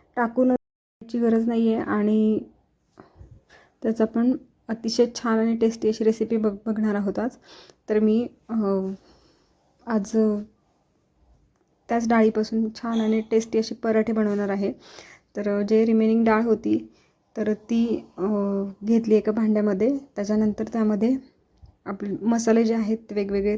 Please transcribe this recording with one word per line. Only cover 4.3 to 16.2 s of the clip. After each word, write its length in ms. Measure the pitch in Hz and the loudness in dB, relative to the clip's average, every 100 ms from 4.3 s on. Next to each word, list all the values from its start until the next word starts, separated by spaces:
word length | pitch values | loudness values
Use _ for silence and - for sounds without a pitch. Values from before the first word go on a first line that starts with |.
| 262 - _ - | -2 -6 _ -12
अतिशय 380 | 226 226 233 240 | -8 -2 0 0
छान 240 | 233 240 220 | -2 -2 0
आणि 180 | 226 226 | 0 0
टेस्टी 320 | 226 226 214 | -2 0 -4
अशी 160 | 220 | 0
रेसिपी 320 | 220 220 220 226 | 0 0 -2 -2
बघ-, 200 | 214 196 226 | -2 -4 -6
बघणार 280 | 214 214 | -2 -2
आहोत 240 | 202 202 190 | -2 -2 -4
आज. 120 | 233 - - - - _ - | -6 -8 -18 -20 -20 _ -2
तर 100 | 214 | 2
मी, 300 | 214 220 240 - - | 2 2 -2 -8 -6
अ, 60 | 226 196 196 190 190 _ _ _ _ _ _ _ _ - | -2 0 0 -4 -8 _ _ _ _ _ _ _ _ -4
आज, 300 | 220 196 220 | -4 -2 0
अ, 220 | 220 208 214 _ _ _ _ _ _ _ _ _ _ _ _ _ - | 0 0 -8 _ _ _ _ _ _ _ _ _ _ _ _ _ -6
त्याच 200 | 233 226 | -4 2
डाळीपासून 600 | 233 220 220 214 220 220 | 4 4 2 -2 -2 -4
छान 260 | - 233 226 | -6 -4 -2
आणि 200 | 220 220 | 0 0
टेस्टी 380 | 220 226 226 - | 0 0 0 -2
अशी 160 | - | -2
पराठे 380 | 220 226 220 220 | -4 0 0 2
बनवणार 360 | 220 208 202 202 | 0 0 0 -2
आहे. 240 | 196 196 - - - - - _ - | -2 -2 -6 -14 -20 -20 -20 _ -8
तर, 220 | 208 202 | -4 -2
अ, 40 | |
जे 220 | 208 220 | 2 2
रिमेनिंग 400 | 226 220 220 226 | 4 4 4 4